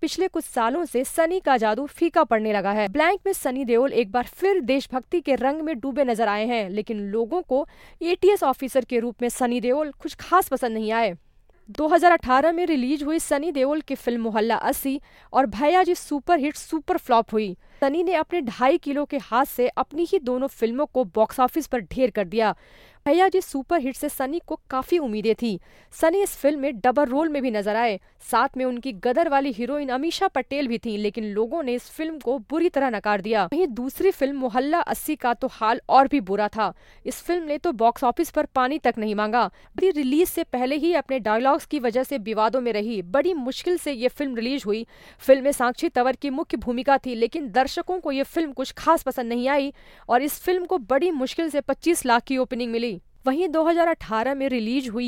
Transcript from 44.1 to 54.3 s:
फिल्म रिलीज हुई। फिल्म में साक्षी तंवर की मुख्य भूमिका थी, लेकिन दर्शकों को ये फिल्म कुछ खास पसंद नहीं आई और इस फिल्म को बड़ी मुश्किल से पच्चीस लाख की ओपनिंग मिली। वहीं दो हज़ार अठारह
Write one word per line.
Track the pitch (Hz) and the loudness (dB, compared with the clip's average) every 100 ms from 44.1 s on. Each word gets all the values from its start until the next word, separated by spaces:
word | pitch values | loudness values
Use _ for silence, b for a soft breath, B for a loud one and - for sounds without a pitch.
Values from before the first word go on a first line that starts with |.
फिल्म | - 285 233 | -2 -6 -4
रिलीज | 226 277 208 | -4 -4 -4
हुई। | 214 226 B B B | -4 -6 B B B
फिल्म | - 269 | 6 6
में | 262 | 4
साक्षी | 277 240 247 339 | 0 0 -2 -4
तंवर | - 247 247 | 0 0 -2
की | 285 | -4
मुख्य | 269 330 262 | -6 -6 -6
भूमिका | 240 240 - 269 | -4 -4 2 2
थी, | 262 233 | 0 -4
लेकिन | 233 330 277 | -2 -4 -4
दर्शकों | 240 269 - 339 359 | 0 0 -2 -4 -4
को | 320 | -2
ये | 269 | -2
फिल्म | 277 339 320 | -2 -2 -4
कुछ | 254 269 | -4 -10
खास | - - 330 | -4 2 2
पसंद | 269 254 233 | 2 -4 -4
नहीं | 240 254 | -2 0
आई | 285 277 - b b b | 0 0 -6 b b b
और | 247 | 0
इस | 285 - | 0 -4
फिल्म | - 370 | -2 -2
को | 349 370 | 0 -4
बड़ी | 202 269 359 | 0 0 0
मुश्किल | 302 262 - 330 | -2 -4 -4 -4
से | 285 | -2
पच्चीस | 269 269 320 339 254 | -4 -2 0 0 2
लाख | 240 | 0
की | - 262 | 2 -2
ओपनिंग | 254 233 247 | -2 -4 -4
मिली। | 226 240 175 - - 269 | -4 -4 -6 -12 -6 -2
वहीं | 277 370 | 0 0
दो | 320 | 2
हज़ार | 320 339 339 | 2 4 2
अठारह | 320 - 220 240 | 0 -2 -2 -2